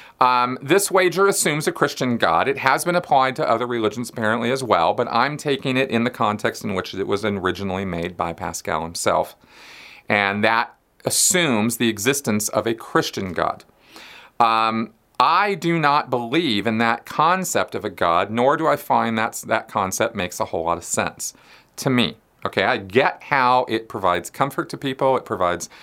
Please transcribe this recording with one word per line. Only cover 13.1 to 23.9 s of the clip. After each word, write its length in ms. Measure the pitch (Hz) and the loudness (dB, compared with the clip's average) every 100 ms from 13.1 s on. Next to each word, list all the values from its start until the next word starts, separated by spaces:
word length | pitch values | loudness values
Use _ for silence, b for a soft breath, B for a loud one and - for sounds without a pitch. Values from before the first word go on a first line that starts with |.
| - 95 | -4 -6
God. 320 | - - - - B B B B B B - | -2 -2 -4 -12 B B B B B B 2
Um, 520 | 113 113 113 110 113 _ _ - | 4 4 2 0 -4 _ _ 2
I 340 | 131 175 208 190 | 4 4 2 0
do 240 | 165 170 | 0 2
not 300 | 147 147 127 | 2 2 0
believe 580 | 123 117 151 170 101 107 | -4 0 0 0 0 0
in 120 | 110 | 0
that 260 | 117 113 - | 2 0 -4
concept 680 | - 156 185 180 104 92 | 0 2 2 0 -2 -2
of 120 | 101 101 | -4 -6
a 40 | |
God, 400 | 95 90 85 101 | 0 2 4 2
nor 280 | 117 127 156 | 2 2 2
do 100 | 160 | 2
I 80 | 143 | 0
find 420 | - 123 113 110 | 2 0 2 0
that 260 | 110 - 113 | -2 -4 -2
that 220 | 113 - | -2 -2
concept 460 | 110 95 - - 98 | -4 -2 -2 -2 -2
makes 240 | 90 - | -6 -6
a 60 | 104 | -4
whole 200 | 90 82 | -4 -2
lot 120 | 85 | -4
of 60 | |
sense 500 | - - 90 - - - B B B - | -4 -4 -4 -6 -12 -12 B B B -6
to 120 | 139 | -2
me. 280 | 123 101 - _ _ 95 | 0 0 -4 _ _ -4
Okay, 180 | - | 0
I 140 | 101 123 | 2 0
get 460 | 98 110 175 - | 2 2 2 0
how 420 | - 143 123 127 - | -2 2 4 4 2
it 220 | 113 | -2
provides 400 | 113 | -4